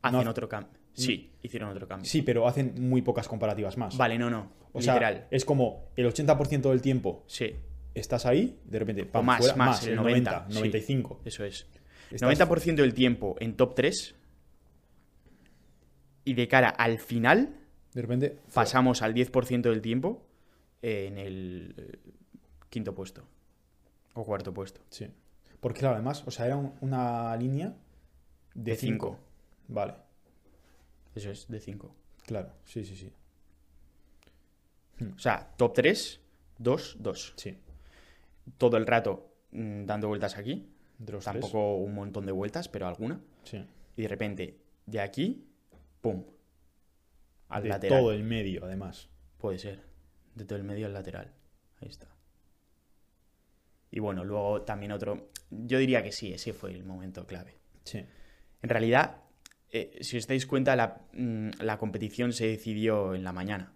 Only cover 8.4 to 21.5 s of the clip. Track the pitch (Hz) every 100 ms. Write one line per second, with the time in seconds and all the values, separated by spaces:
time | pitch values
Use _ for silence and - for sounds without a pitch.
8.4 | 247 - - 107 110 101 92 113 120 120
9.4 | 127 - 127 113 117 113 117 123 120 87
10.4 | 92 107 110 107 107 135 - - 113 -
11.4 | 101 - - - - - - 110 123 147
12.4 | 170 165 165 156 135 117 127 117 101 -
13.4 | 113 104 127 - 135 - - - _ -
14.4 | _ _ _ _ _ _ _ _ _ _
15.4 | _ _ _ _ _ _ _ _ - 123
16.4 | 120 131 120 - 117 113 - 117 120 185
17.4 | 285 - - - - - 113 127 143 -
18.4 | - - 117 131 127 117 110 113 127 131
19.4 | 120 123 117 110 113 120 165 254 _ _
20.4 | _ _ _ _ 117 107 98 101 98 95
21.4 | 92